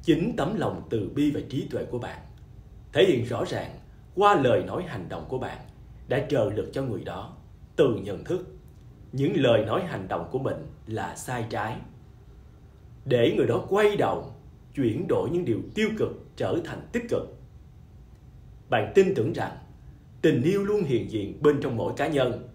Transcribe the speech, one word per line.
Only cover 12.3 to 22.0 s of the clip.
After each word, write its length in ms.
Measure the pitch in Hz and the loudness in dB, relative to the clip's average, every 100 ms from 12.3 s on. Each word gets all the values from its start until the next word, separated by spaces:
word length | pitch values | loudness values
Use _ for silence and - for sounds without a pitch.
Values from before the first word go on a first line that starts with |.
| - - - - - - - - | -20 -20 -20 -20 -20 -20 -14 2
để 280 | 123 123 202 | 6 6 4
người 100 | 123 | 2
đó 180 | 160 - | 2 2
quay 280 | 190 208 202 | 4 4 4
đầu, 360 | 104 92 - - - - - - | 0 0 -6 -16 -20 -20 -14 -2
chuyển 320 | 123 107 175 | 0 0 0
đổi 220 | 113 95 | 0 2
những 160 | 175 175 | 0 0
điều 140 | 101 - - | -2 -2 0
tiêu 140 | 214 - | 0 2
cực 300 | 113 - - - | -2 -2 -16 -4
trở 220 | 107 151 170 | 0 0 -2
thành 220 | - - | -10 -6
tích 120 | 156 - | -6 -2
cực. 280 | 104 - - - - - - - - - - - - - - - | -4 -4 -14 -20 -20 -20 -20 -20 -20 -20 -20 -20 -20 -20 -20 0
Bạn 220 | 120 - - | 0 0 -2
tin 200 | 185 - | -2 0
tưởng 180 | 110 | -2
rằng 240 | - - - - - - - - - | -4 -8 -10 -18 -20 -20 -20 -20 0
tình 220 | 160 135 | 2 4
yêu 200 | 139 202 | 2 2
luôn 200 | 202 214 | 0 0
hiện 280 | 160 117 95 | 0 -2 -2
diện 320 | 104 95 - | -6 -6 2
bên 160 | 147 139 | 4 4
trong 160 | 135 113 | 0 -2
mỗi 160 | 87 | -4
cá 100 | - | -2